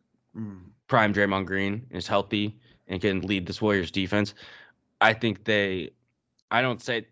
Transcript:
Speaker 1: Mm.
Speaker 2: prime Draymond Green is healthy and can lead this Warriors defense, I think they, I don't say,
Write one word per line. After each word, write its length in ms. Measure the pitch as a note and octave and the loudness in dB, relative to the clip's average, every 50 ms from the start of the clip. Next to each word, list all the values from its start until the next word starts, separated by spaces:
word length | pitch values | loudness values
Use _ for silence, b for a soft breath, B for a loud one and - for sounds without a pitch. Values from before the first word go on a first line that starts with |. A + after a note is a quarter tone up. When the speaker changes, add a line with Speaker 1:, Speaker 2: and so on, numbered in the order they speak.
| _ _ _ _ _ _ - A2 | _ _ _ _ _ _ -14 -12
Speaker 1:
Mm. 240 | A2 G#2 G2 F#2 F2 - - _ _ - | -12 -12 -12 -14 -18 -20 -20 _ _ 2
Speaker 2:
prime 260 | C3+ A#2 G#2+ G#2 G2 | 4 4 6 4 4
Draymond 320 | G2+ G2+ G2+ G2 F#2+ F#2+ | 4 2 2 2 0 0
Green 400 | F2+ F#2+ F#2+ G2 G2 G2+ A#2 B2+ - | 0 -2 -2 -2 -2 -4 -6 -8 -10
is 160 | - F2+ F2 - | -10 -8 -4 -2
healthy 520 | G#2+ G2+ G2 - A2 G#2 G#2 G#2+ G#2+ - b b b b b - | -2 -2 0 0 -2 -2 -2 -4 -6 -10 b b b b b -8
and 120 | F#2+ F2+ | -6 -2
can 200 | G#2+ G2+ F#2+ F#2+ | 0 0 0 0
lead 240 | F#2 F#2+ G2+ F#2+ F2 | -2 -2 -2 -2 -2
this 160 | F2 F#2 - | -4 -4 -2
Warriors 300 | A2 G#2+ G2+ G2 E2+ D#2+ | 0 2 2 2 0 -2
defense, 420 | - G2 F#2+ F2+ G#2+ G#2 G#2 - - B B B B B B B B B _ _ _ - | -4 -4 -2 0 0 0 0 -2 -4 B B B B B B B B B _ _ _ 4
I 120 | G#2 A2+ A2 | 4 4 4
think 300 | A2+ B2 A2+ G2 - - | 4 0 -2 -2 -2 -2
they, 460 | A2 G#2+ G#2 G2+ G2 F#2 F2+ D#2 - - _ _ _ _ _ _ _ _ _ _ - | 0 2 2 2 0 -2 -4 -6 -8 -12 _ _ _ _ _ _ _ _ _ _ -2
I 120 | A2 A#2 | 0 0
don't 200 | B2+ B2+ A#2 - | 2 0 -2 -4
say, 240 | - - A#2+ A2+ - - | -4 -4 -4 -4 -6 -8